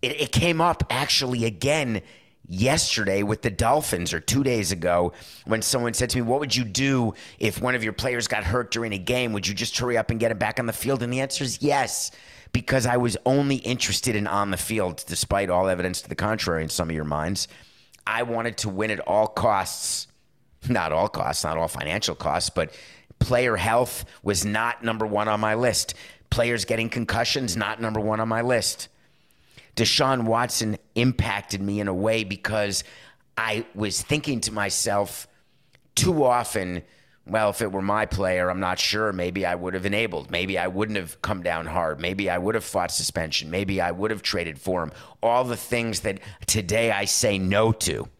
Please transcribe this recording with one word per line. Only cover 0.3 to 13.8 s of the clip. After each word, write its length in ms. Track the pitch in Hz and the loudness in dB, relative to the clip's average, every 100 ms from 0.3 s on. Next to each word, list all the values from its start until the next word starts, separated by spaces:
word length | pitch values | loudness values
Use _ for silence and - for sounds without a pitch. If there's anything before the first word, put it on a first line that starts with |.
came 280 | - 170 165 | 2 2 4
up 240 | 170 160 - | 2 2 0
actually 540 | 117 143 - 131 123 | -2 0 0 0 0
again 580 | 113 92 131 156 135 107 - - _ _ - | 0 0 0 2 0 -2 -6 -20 _ _ -10
yesterday 760 | 90 120 156 - - 104 98 | 2 4 4 2 0 2 2
with 180 | 104 107 | 2 0
the 80 | 120 | -2
Dolphins, 600 | 95 113 147 151 90 87 | 0 4 4 2 -2 0
or 80 | 92 | -2
two 240 | - 131 | 0 2
days 260 | 131 120 95 | 2 2 0
ago, 420 | 95 87 87 87 - - - - | 0 2 4 2 -2 -20 -16 -2
when 160 | 110 | 0
someone 320 | 110 131 120 | 2 0 0
said 160 | 113 127 | 0 0
to 80 | 131 | 0
me, 40 | |
"What 180 | 120 135 | 2 0
would 140 | 147 | 0
you 100 | 123 | -2
do 500 | 120 98 139 135 117 - - - | 0 0 2 4 2 -2 -14 -2
if 220 | 113 - | -2 0
one 140 | 127 | 0
of 80 | 127 | 0
your 120 | 110 | -2
players 340 | 98 131 120 113 | -2 -2 -2 0
got 160 | 107 | -2
hurt 260 | 95 120 117 | 0 0 -2
during 220 | 123 117 | -4 -2
a 60 | 101 | -4
game? 340 | 90 123 123 | 0 0 0
Would 140 | 104 90 | -2 -2
you 60 | |
just 220 | 101 117 - | -4 -4 -2
hurry 200 | 123 117 | 0 0
up 120 | 113 | 0
and 100 | 113 | 0
get 100 | 113 | 0
him 80 | 110 | 0
back 220 | 107 - | -2 -2
on 60 | 120 | -4
the 60 | |
field?" 300 | - 123 135 | -2 -2 -2
And 100 | 120 | 0
the 80 | 127 | -2
answer 220 | 135 - | -2 -2
is 200 | 131 - | -4 -2
yes, 480 | 147 139 123 - - - - - - | 2 2 2 -2 -6 -10 -20 -20 -4
because 340 | - - 135 123 | -4 2 2 4
I 120 | 123 | 2
was 180 | 120 98 | 2 0
only 320 | - 139 139 135 | 2 4 4 2
interested 580 | - 127 | 0 -2